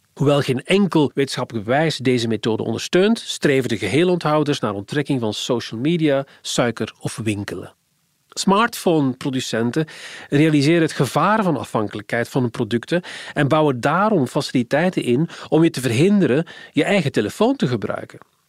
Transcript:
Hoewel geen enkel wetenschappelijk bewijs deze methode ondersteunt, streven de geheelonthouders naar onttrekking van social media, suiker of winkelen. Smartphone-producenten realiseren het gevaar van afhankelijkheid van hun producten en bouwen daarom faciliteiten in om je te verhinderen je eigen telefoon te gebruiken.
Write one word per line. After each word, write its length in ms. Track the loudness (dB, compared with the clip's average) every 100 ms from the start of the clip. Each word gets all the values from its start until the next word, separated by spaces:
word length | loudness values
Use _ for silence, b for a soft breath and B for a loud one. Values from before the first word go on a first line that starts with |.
| _
Hoewel 280 | 0 2 2
geen 220 | 2 -2
enkel 480 | 2 2 4 2 2
wetenschappelijk 520 | 0 -4 -4 -6 -6 0
bewijs 320 | 0 0 0
deze 300 | 0 0 0
methode 360 | -2 -2 -2
ondersteunt, 560 | -2 -4 0 2 2 0
streven 500 | -4 -2 0 2 0
de 80 | -2
geheelonthouders 800 | 0 0 2 0 0 0 0 -2
naar 140 | -2
onttrekking 460 | -6 -6 -4 -2 -2
van 140 | -2
social 460 | -4 -2 -4 -4 -4
media, 460 | -2 0 0 0 -4 b
suiker 520 | -6 -2 0 -2 -8 -8
of 160 | -10 -6
winkelen. 580 | -4 -4 -6 -10 -12 _ _ _ _ _ _
Smartphone-producenten 1600 | -4 2 2 2 0 0 2 2 -2 -4 -4 -4 -2 0 -2 -4 B B B B
realiseren 520 | 2 4 4 4 4
het 100 | 2
gevaar 520 | 0 -2 2 2 2
van 140 | 0 -2
afhankelijkheid 720 | -2 -4 -4 -6 -4 -4 -2
van 120 | 0
hun 100 | -2
producten 520 | -2 -2 -2 -2 -4 B B B
en 140 | -2 2
bouwen 340 | 4 2 2
daarom 460 | 0 2 2 2 0
faciliteiten 760 | -2 -2 -2 0 2 2 0
in 260 | 0 0 0 B B
om 140 | 4
je 60 | 4
te 120 | 2
verhinderen 640 | -2 2 4 4 4 2 -2 B B
je 120 | -2
eigen 280 | 2 2 2
telefoon 440 | 0 -2 0 0 2
te 120 | 0
gebruiken. 520 | -2 -4 -8 -10 -18 -20 _